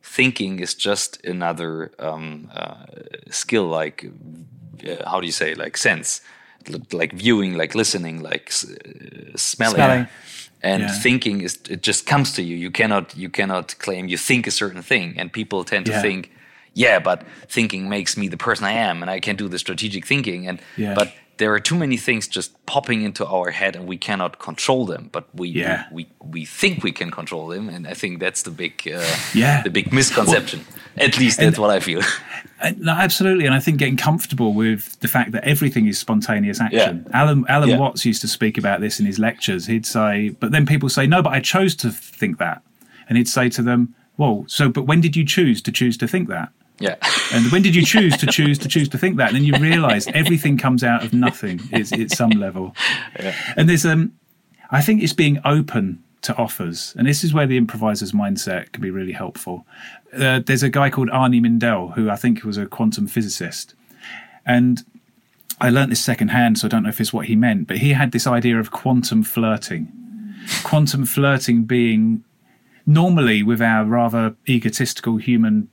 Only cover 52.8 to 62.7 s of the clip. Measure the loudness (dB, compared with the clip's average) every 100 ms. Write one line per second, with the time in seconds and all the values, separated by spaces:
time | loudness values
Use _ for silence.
52.8 | -4 -4 -8 -10 -8 -8 -6 2 4 6
53.8 | 4 2 0 _ _ _ _ _ -2 0
54.8 | 4 2 2 2 2 2 2 2 2 -2
55.8 | -2 -6 _ _ -6 -2 -4 -4 -8 -8
56.8 | -12 0 2 2 2 2 2 2 0 0
57.8 | -2 -2 -2 -2 0 -2 -4 -6 -8 -8
58.8 | -6 -6 -8 -8 -10 -10 -12 -12 -14 -20
59.8 | -20 -20 _ 0 2 2 2 2 2 2
60.8 | 2 2 0 2 4 6 4 4 2 0
61.8 | -2 -2 0 2 2 0 -2 -6 -6